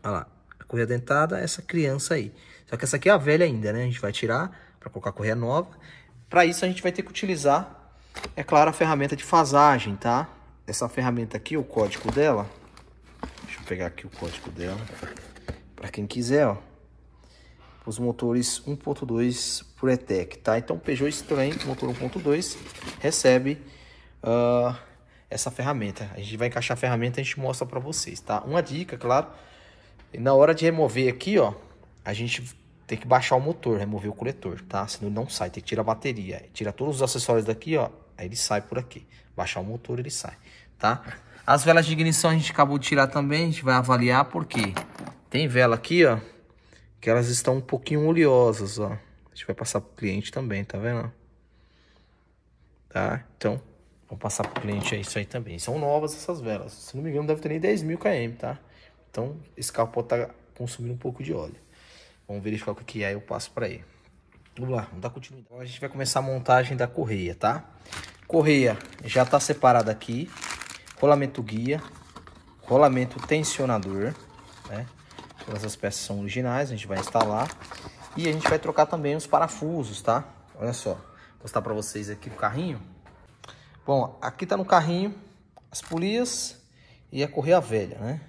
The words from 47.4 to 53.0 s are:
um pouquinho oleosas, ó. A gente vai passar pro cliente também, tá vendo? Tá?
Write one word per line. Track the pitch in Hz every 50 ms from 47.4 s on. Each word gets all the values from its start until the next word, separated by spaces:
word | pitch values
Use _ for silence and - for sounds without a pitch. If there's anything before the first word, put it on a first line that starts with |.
| - - 131
um | 135
pouquinho | 127 - - 131 - - 151 151 151
oleosas, | 156 165 170 160 143 131 127 123 117 107 104 101 98 107 107
ó. | 104 101
A | 104 104 - - - _ _ - _
gente | - -
vai | - 107
passar | - 117 - - 101
pro | - - -
cliente | - - 101 95 101 104 -
também, | - 139 131 117 101 98 101
tá | - -
vendo? | 101 104 117 120 117 117 117 - _ _ _ _ _ _ _ _ _ _ _ _ _ _ _ _ _ _ _ _ _ _ _ _ _ _ _ _ _ _ _ _ _ _ _
Tá? | - 92